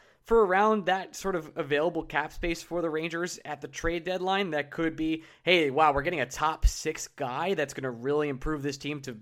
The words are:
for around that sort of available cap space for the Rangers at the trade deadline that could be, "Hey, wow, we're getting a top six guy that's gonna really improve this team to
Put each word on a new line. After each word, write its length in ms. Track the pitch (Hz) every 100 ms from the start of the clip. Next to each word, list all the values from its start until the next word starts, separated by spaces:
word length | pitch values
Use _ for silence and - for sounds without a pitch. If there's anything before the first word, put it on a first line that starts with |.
| _ _ -
for 200 | 226 196
around 400 | 185 214 214 175
that 300 | 190 175 -
sort 200 | 190 175
of 160 | 151 147
available 460 | 143 147 170 160
cap 280 | 139 147 147
space 300 | - 170 165
for 220 | - 175
the 60 | 165
Rangers 500 | 156 165 170 175 -
at 180 | - 143
the 60 | 139
trade 360 | - 165 175
deadline 480 | 170 180 180 196 190
that 180 | 151 143
could 260 | - 165 156
be, 280 | 160 160 - -
"Hey, 300 | 165 180 147
wow, 200 | 131 156
we're 120 | 139
getting 180 | 151 170
a 40 | 127
top 400 | - 156 156 -
six 400 | - 156 156 -
guy 480 | - 131 131 180 170
that's 180 | 139
gonna 160 | - 131
really 400 | 117 131 147 147
improve 320 | 131 156 151
this 160 | 143 139
team 240 | 143 147
to 160 | 135 110